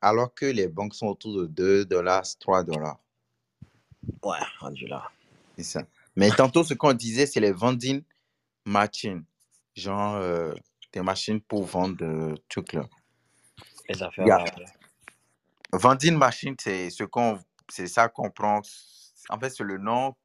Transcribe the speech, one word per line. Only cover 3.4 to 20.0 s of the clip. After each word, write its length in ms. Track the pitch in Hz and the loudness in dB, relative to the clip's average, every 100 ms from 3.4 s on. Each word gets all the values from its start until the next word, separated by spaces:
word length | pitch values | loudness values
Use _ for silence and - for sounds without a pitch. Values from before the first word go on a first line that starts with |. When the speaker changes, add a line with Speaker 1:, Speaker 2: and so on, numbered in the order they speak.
| _ _ - _ _ _ - - | _ _ -20 _ _ _ -14 -8
Speaker 2:
Ouais, 160 | 101 82 - - | -6 -6 -8 -10
rendu 280 | 69 69 62 | -14 -12 -12
là. 220 | 69 - _ _ _ _ - | -12 -12 _ _ _ _ -14
Speaker 1:
C'est 60 | |
ça. 200 | 90 80 - _ _ - | -10 -8 -10 _ _ 4
Mais 140 | 101 | 4
tantôt, 340 | - 131 165 | 8 6 6
ce 120 | 160 135 | 2 2
qu'on 180 | 151 | 4
disait, 320 | 123 117 113 139 | 4 0 0 2
c'est 140 | - | 4
les 140 | 104 | 2
vending 500 | 92 117 127 123 139 160 _ _ _ _ _ - | 4 2 0 -2 -4 -6 _ _ _ _ _ -2
machines. 580 | 101 104 - 110 90 80 _ _ _ _ - | 2 2 0 -8 -8 -12 _ _ _ _ -12
Genre, 400 | 92 98 104 104 | -6 -2 -2 -2
euh, 380 | 92 85 82 80 _ _ - | -2 -2 -4 -8 _ _ -14
des 100 | - | -6
machines 400 | 92 98 - 107 | -2 -2 -2 -6
pour 220 | - 107 | -4 -6
vendre, 400 | 90 92 92 90 | -4 -2 -2 -2
euh, 320 | 82 80 80 76 - | -6 -4 -4 -8 -10
trucs 240 | - 85 | -12 -8
là. 140 | - 69 _ _ _ _ _ _ _ - - - | -8 -8 _ _ _ _ _ _ _ -20 -20 -12
Speaker 2:
Les 140 | 92 | -8
affaires, 240 | 90 - 98 | -8 0 4
Speaker 1:
Yeah. 160 | 95 | 4
Speaker 2:
là. 220 | 87 - 90 _ _ _ - _ _ _ _ _ - | 4 -8 -16 _ _ _ -20 _ _ _ _ _ -6
Speaker 1:
Vending 440 | 92 123 135 151 165 | 2 4 4 4 4
machine, 400 | 131 - 143 135 | 4 2 -8 -8
c'est 320 | - 95 90 | -4 -4 -4
ce 120 | - | -6
qu'on, 360 | 104 123 117 104 85 _ - | -6 0 0 0 -8 _ -18
c'est 200 | - 90 | -10 -4
ça 220 | - 117 | 2 2
qu'on 200 | - 101 | 2 -8
prend. 320 | - 104 104 101 - - _ - _ - | -4 0 0 -2 -16 -20 _ -20 _ -10
En 100 | 110 | -8
fait, 100 | 131 | -6
c'est 140 | 123 | -6
le 160 | 104 95 | -8 -6
nom 360 | 101 120 | -2 0